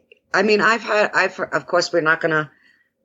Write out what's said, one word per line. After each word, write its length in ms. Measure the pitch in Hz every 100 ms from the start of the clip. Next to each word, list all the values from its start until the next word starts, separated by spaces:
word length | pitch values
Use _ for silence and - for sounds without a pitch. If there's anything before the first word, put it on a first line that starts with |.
| _ _ _
I 100 | 175
mean, 180 | 214 208
I've 220 | 208 226
had, 260 | 214 214 196 165
I've, 220 | 190 -
of 260 | - 156 -
course, 260 | 175 170
we're 100 | 170
not 200 | 156 160
gonna 300 | 165 156 151 _ _ _ _ _